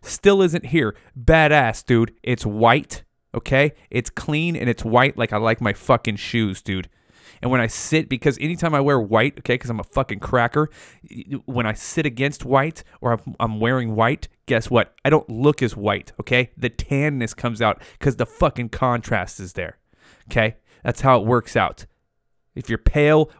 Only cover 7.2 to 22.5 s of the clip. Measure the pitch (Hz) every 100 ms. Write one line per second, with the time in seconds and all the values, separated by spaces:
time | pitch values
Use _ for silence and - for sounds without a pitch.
7.2 | - - 123 127 113 - - 156 156 131
8.2 | 151 131 151 170 170 147 139 139 101 110
9.2 | 135 - - 123 120 110 - - 131 101
10.2 | - 127 117 147 151 - - _ - -
11.2 | - 131 - 123 110 107 - - 151 113
12.2 | 135 139 127 135 147 - - - 123 113
13.2 | - 127 117 107 113 131 117 110 113 151
14.2 | - _ - 120 - 120 - _ 135 151
15.2 | - 113 143 147 123 - 104 101 - -
16.2 | - 123 127 - 123 - - 139 151 139
17.2 | 117 - 120 107 113 98 - - 139 -
18.2 | 123 - 160 - 120 - 127 123 - 107
19.2 | 90 - 92 - 85 - _ _ _ _
20.2 | - 120 110 - _ _ - - 131 127
21.2 | 107 120 - - 92 - - _ _ _
22.2 | _ _ _